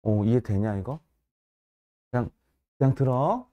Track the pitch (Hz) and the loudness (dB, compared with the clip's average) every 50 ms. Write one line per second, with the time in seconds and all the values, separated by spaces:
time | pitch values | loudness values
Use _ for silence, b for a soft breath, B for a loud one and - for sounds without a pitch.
0 | _ 107 107 104 101 113 120 123 - - 104 98 107 110 104 98 92 113 143 160 | _ 0 0 2 2 2 2 0 0 0 -2 -2 0 -2 -4 -6 -6 -8 -10 -12
1 | _ _ _ _ _ _ _ _ _ _ _ _ _ _ _ _ _ _ _ _ | _ _ _ _ _ _ _ _ _ _ _ _ _ _ _ _ _ _ _ _
2 | _ _ - 123 117 - _ _ _ _ _ _ _ _ _ _ 143 135 131 - | _ _ -4 -4 -4 -4 _ _ _ _ _ _ _ _ _ _ 2 2 2 2
3 | 135 127 127 127 139 170 220 254 247 _ | 0 0 2 0 0 0 -2 -2 -6 _